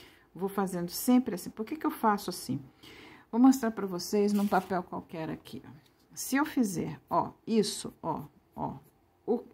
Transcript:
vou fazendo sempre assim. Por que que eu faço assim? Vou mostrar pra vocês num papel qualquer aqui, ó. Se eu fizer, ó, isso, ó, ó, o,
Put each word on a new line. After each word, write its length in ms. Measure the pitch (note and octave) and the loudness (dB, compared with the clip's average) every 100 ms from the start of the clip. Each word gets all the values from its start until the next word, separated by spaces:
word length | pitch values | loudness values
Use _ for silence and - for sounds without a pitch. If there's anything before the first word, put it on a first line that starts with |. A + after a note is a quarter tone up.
| - - _ | -20 -20 _
vou 160 | E3 F#3+ | -6 -4
fazendo 400 | G3+ F#3+ F3+ F3 | -2 -2 -2 -4
sempre 460 | - - B3 B3+ F3+ | -2 4 4 4 -6
assim. 140 | - | -8
Por 160 | - A3 | -10 -8
que 100 | D#4 | -4
que 100 | D#4 | -4
eu 60 | |
faço 380 | - A3+ G3+ - | 2 2 2 -2
assim? 320 | F3 - C3 - _ - - - - - | -8 -6 -6 -6 _ -20 -20 -20 -20 -4
Vou 80 | A3+ | 6
mostrar 320 | C4 C4 A3+ | 8 8 0
pra 160 | A3 G3 | -2 -4
vocês 460 | F3 - G#3 G3+ | -6 0 2 4
num 140 | G#3 G3+ | 4 4
papel 360 | F#3 - F3+ | 2 0 -4
qualquer 460 | F3+ F3+ - E3 D#3+ | -4 -12 -10 -8 -8
aqui, 320 | - - - - | -8 -12 -16 -16
ó. 40 | B2+ _ _ _ | -20 _ _ _
Se 220 | - - C4 | -12 -2 0
eu 100 | D#4 | 2
fizer, 540 | - G#3+ E3 D#3+ D3 _ | 0 0 0 -6 -8 _
ó, 220 | - - - - | -2 -2 -8 0
isso, 460 | A3 F#3+ - - - | 2 2 -2 -10 -8
ó, 200 | E3 D3 D3 _ _ | -6 -6 -8 _ _
ó, 220 | - D3 C#3 - _ _ _ - | -8 -8 -8 -18 _ _ _ -2
o, 200 | A#3+ - | -2 -2